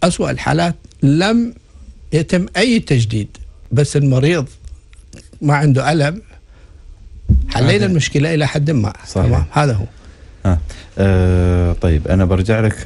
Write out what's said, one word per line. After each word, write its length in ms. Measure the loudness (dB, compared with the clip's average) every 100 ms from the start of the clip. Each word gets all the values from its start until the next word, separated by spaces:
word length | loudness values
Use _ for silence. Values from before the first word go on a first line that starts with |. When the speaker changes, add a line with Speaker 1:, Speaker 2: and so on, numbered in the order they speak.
Speaker 1:
أسوأ 280 | -2 0 -2
الحالات 440 | -4 -2 0 0 -4 -12 -2
لم 500 | 2 2 2 0 -2 -6 -20 -20 -20 -20 -4
يتم 320 | -4 0 -2 -2 -2
أي 220 | 0 0
تجديد، 580 | 2 0 0 -2 -6 -12 -20 -20 -4
بس 260 | 0 0 0
المريض 480 | 2 2 2 0 -4 -10 -20 -20 -20 -20 -20 -20 -20 -6
ما 120 | 0
عنده 380 | 2 2 2 2
ألم، 300 | 0 0 -4 -12 -20 -20 -20 -20 -20 -20 -20 -20 -8 0 0 0
حلينا 220 | 0 2 2
Speaker 2:
هذا 100 | 0
Speaker 1:
المشكلة 480 | 0 0 0 0
إلى 140 | 0 -2
حد 240 | -2 -2
ما. 220 | 0 -2 -6 -8
Speaker 2:
صحيح. 200 | -2 0
Speaker 1:
تمام، 180 | 0 0
هذا 220 | 0 0
هو. 120 | 0 -4 -10 -20 -20 -20 -6 -2
Speaker 2:
آه. 140 | 0 -2 -12 -10 -2
آه، 760 | 2 4 2 2 2 2 0
طيب، 340 | 0 0 0 0
أنا 180 | 0 2
برجع 340 | 2 0 0
لك، 160 | 0 0